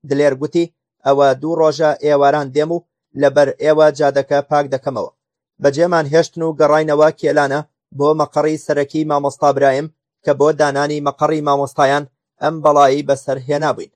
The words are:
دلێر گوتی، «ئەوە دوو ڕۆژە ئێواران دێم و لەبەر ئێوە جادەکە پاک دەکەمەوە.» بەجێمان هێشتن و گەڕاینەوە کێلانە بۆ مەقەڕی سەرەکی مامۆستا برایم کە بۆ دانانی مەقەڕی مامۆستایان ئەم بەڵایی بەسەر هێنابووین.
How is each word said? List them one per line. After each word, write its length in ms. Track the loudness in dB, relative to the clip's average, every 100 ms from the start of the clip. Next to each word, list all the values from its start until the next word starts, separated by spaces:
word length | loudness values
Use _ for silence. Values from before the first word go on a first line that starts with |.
دلێر 300 | -4 0 0
گوتی، 360 | 0 -4 -2 -4 _ _ _
«ئەوە 220 | 0 2 2
دوو 240 | 0 -4 0
ڕۆژە 320 | 0 2 -2 0
ئێواران 460 | 0 2 2 0 -2
دێم 200 | -2 -2
و 120 | -6 _ _ _
لەبەر 340 | -2 0 2 0 0
ئێوە 260 | 0 4 2
جادەکە 480 | 2 -2 0 -2 -4
پاک 240 | 0 -2 -2
دەکەمەوە.» 420 | -6 -6 -8 -10 _ _ _ _ _
بەجێمان 460 | -2 2 0 0
هێشتن 360 | 2 0 0 -4
و 140 | -6 0
گەڕاینەوە 520 | 2 2 0 2 2
کێلانە 500 | 2 -2 0 0 -4 -8 _ _
بۆ 140 | -2 -2
مەقەڕی 460 | 0 -2 -2 -2 -4
سەرەکی 440 | -4 -4 -2 -4 -2
مامۆستا 400 | -2 -2 0 0
برایم 340 | 2 2 0 -6 _ _ _
کە 60 | -4
بۆ 140 | 2 0
دانانی 500 | 2 0 0 -4 -2
مەقەڕی 400 | -4 -2 -2 -2 -2
مامۆستایان 560 | -2 -2 0 0 0 -4 _ _ _
ئەم 140 | -6 0
بەڵایی 440 | 2 4 4 2 -2
بەسەر 300 | -4 -4 -8
هێنابووین. 540 | -4 -2 -2 -4 -10